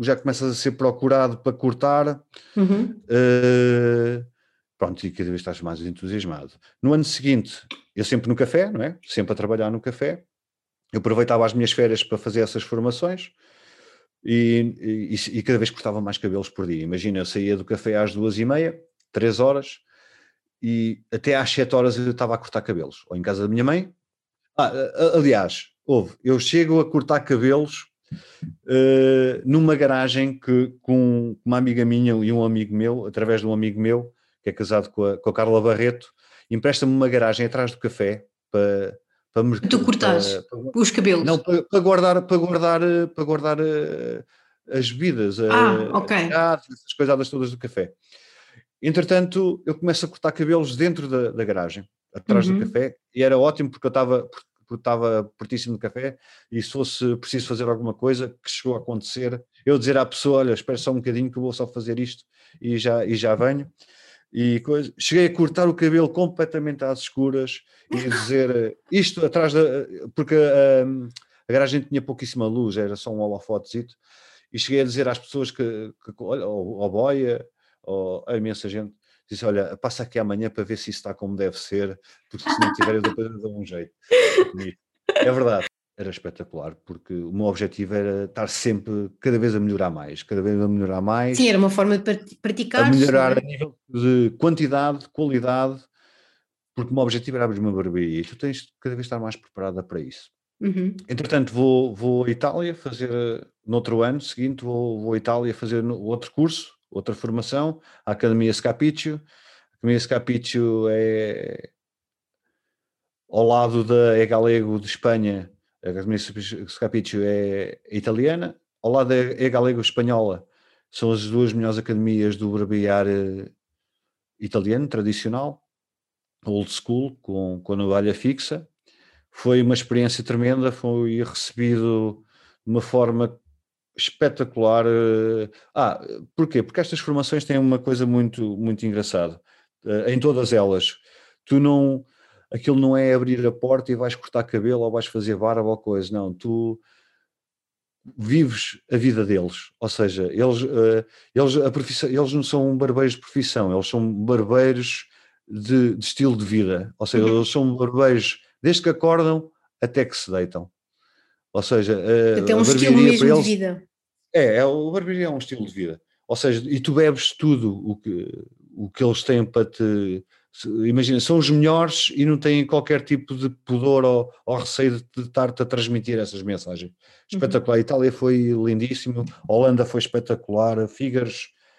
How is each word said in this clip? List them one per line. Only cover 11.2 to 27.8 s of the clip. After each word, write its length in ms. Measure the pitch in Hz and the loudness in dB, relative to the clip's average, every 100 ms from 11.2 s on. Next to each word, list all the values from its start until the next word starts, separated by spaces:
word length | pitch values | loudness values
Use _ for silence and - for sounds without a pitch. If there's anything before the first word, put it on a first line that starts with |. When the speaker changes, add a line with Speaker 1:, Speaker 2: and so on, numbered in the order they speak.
| 123 117 113 | 4 4 4
Speaker 1:
as 80 | |
minhas 180 | 120 117 | 2 0
férias 320 | - 117 110 | 2 2 2
para 140 | - 107 | -2 -4
fazer 240 | 113 113 | -2 -2
essas 220 | 107 110 | -2 -4
formações 680 | - 117 120 120 175 185 - _ _ _ _ _ _ _ _ _ | -6 -4 -2 -2 -4 -6 -12 _ _ _ _ _ _ _ _ _
e, 840 | - 117 117 117 117 117 110 110 104 104 - | -2 2 4 2 0 -4 -6 -6 -4 -6 -6
e, 60 | 117 | -4
e 60 | |
cada 140 | 117 117 | 0 0
vez 120 | 110 | 0
cortava 320 | - 113 104 | -4 -6 -4
mais 160 | 101 - | -6 -4
cabelos 320 | 104 98 95 | -4 -4 -6
por 180 | - 90 | -6 -4
dia. 160 | 80 | -4
Imagina, 360 | 80 90 101 95 | -4 -4 -4 -4
eu 60 | 90 | -4
saía 300 | 104 101 98 | -4 -2 -2
do 80 | |
café 320 | 92 104 110 104 | -2 -4 -2 0
às 180 | 104 | 0
duas 240 | 104 110 107 | -2 -2 -2
e 40 | |
meia, 340 | 120 147 165 165 _ _ _ | 0 0 -2 -6 _ _ _
três 300 | - 113 107 | -2 0 2
horas, 400 | 131 139 135 - _ _ _ _ _ _ _ _ | 2 2 -4 -16 _ _ _ _ _ _ _ _
e 400 | 117 117 113 110 _ | -4 -2 -2 -4 _
até 240 | 113 143 135 | -4 0 0
às 140 | 127 | 0
sete 240 | - 123 127 | -2 2 2
horas 220 | 123 117 | 2 2
eu 140 | 123 | -2
estava 240 | 120 117 117 | -2 -2 -4
a 20 | |
cortar 240 | - 107 | -4 -6
cabelos, 440 | 113 87 71 - _ | -4 -6 -8 -14 _
ou 80 | 90 | -6
em 60 | |
casa 220 | 92 98 | -4 -2
da 40 | 104 | -2
minha 160 | 117 | 0
mãe. 300 | 131 175 190 _ _ _ _ _ _ - | 2 0 -4 _ _ _ _ _ _ -2
Ah, 100 | 170 | 0
a-, 360 | 135 135 - | 0 -6 2
a-, 140 | 165 165 | 4 6
aliás, 500 | 139 110 92 - - _ - | 6 4 2 -6 -14 _ 0
houve, 300 | 123 85 - | 0 0 -4
eu 160 | 123 127 | 0 2
chego 400 | 123 170 160 160 | 2 2 4 4
a 100 | 156 | 4
cortar 300 | 151 - 147 | 0 0 -2
cabelos, 640 | - 123 131 139 151 - | 2 2 4 2 0 -8